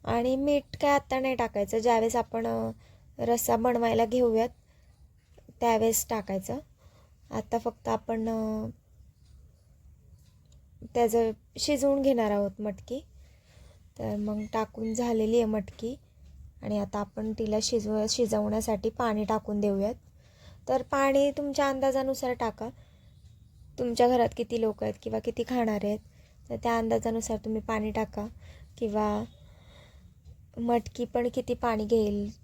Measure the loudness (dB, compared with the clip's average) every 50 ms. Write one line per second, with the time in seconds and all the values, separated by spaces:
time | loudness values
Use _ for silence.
0 | -4 -2 -2 0 2 0 0 0 2 2 2 2 0 _ -8 0 2 4 4 4
1 | 2 0 -4 -2 0 -2 0 -2 -2 -2 0 -2 -2 0 -2 0 2 4 4 4
2 | 2 2 0 -2 -2 -2 -4 -4 -4 -2 -2 -2 -4 -6 -8 -10 -18 -20 -20 -20
3 | -20 -20 -10 -6 0 0 2 2 2 0 0 2 2 2 2 4 2 2 4 2
4 | 2 2 4 2 4 4 4 4 2 2 -2 _ _ _ _ _ _ -20 -20 _
5 | -20 -20 _ _ _ _ -20 -20 _ -20 -8 0 2 4 4 4 4 2 2 0
6 | -2 -2 -4 -6 -4 -4 -6 -6 -4 -6 -8 -8 -10 _ _ _ _ -20 _ -20
7 | -20 _ _ _ -18 -8 -8 -8 -6 -2 -4 -2 -2 -4 -8 _ -4 -4 -4 -4
8 | -2 -4 -4 -2 -2 -2 -2 -2 -2 -4 -4 -4 -6 -8 -10 -14 _ _ -20 -20
9 | -20 -20 _ _ -20 -20 -20 -20 -20 -20 _ _ _ _ -20 _ _ -20 -20 _
10 | _ -20 -20 -20 -20 -20 _ -20 -20 -20 -20 -20 -20 -20 -20 -20 -20 -6 0 2
11 | 2 4 4 2 2 2 -2 -6 _ _ _ -6 0 0 0 2 4 2 2 4
12 | 4 4 4 4 2 2 2 0 0 -2 -4 -6 -8 -8 -8 -8 -12 -10 -10 -10
13 | -10 -14 -20 -20 -20 -20 -20 -20 _ -20 -20 -20 -20 -20 -20 -20 -20 -20 _ -8
14 | -6 -6 -4 -4 -2 -4 -4 -4 -6 -4 -2 -4 -4 -4 -6 -6 -6 -4 -2 -2
15 | 0 0 2 2 2 4 4 2 2 2 0 -2 -4 -6 -12 -10 -10 -10 -10 -10
16 | -16 _ _ -20 -20 -20 -20 -20 -20 -20 -20 -12 -6 -4 -2 -2 -2 -4 -4 -6
17 | -6 -6 _ -6 -6 -6 -4 -4 -2 0 0 0 0 0 0 0 0 0 0 0
18 | 0 0 0 0 0 2 2 0 0 0 -2 -2 0 -2 -2 -2 -2 -4 -2 -2
19 | -2 -2 0 -2 0 0 -2 -2 -2 -4 -2 0 2 2 2 2 0 -2 -4 -6
20 | _ -20 _ -20 -20 -20 -20 -20 -20 -20 -20 -16 -2 0 0 0 0 0 0 2
21 | 4 4 6 6 4 4 2 -2 -4 -2 0 2 2 2 2 2 0 2 2 2
22 | 0 0 -2 -2 -2 -2 -2 -2 -2 -4 -4 -6 -10 -10 -10 -14 -20 -20 -20 -20
23 | -20 -20 -20 -20 -20 -20 -20 -20 -20 -20 -20 -20 -20 -20 -6 -4 -4 -2 4 4
24 | 6 6 6 6 4 2 0 -4 -6 -4 -2 0 0 0 -2 -2 -4 -6 -6 -6
25 | -8 -6 -6 -4 -4 -4 -4 -4 -4 -2 0 0 0 0 0 0 0 -2 -2 -4
26 | -6 -16 -20 -20 -20 -20 -20 -20 -14 -10 -10 -4 0 0 0 2 2 2 0 0
27 | 0 0 -2 -2 -2 -4 -6 -4 -4 -4 -4 -4 -4 -4 -4 -2 -2 -2 -2 -2
28 | -4 -4 -4 -8 -8 -8 -12 -16 -20 -20 -20 -20 -20 -20 -8 -6 -4 -2 0 0
29 | 0 0 0 -2 -4 -8 -12 -20 -20 -20 -20 -20 -20 -20 -20 -20 -20 -20 -20 -20
30 | -20 -20 -20 -20 _ -20 -20 -20 -20 -18 -10 -6 0 0 0 0 0 -4 -6 -6
31 | -6 -2 -2 -2 -2 0 -2 -4 -2 -2 -4 -2 0 -2 0 0 0 2 2 2
32 | 4 2 0 -2 -4 -6 -10 -14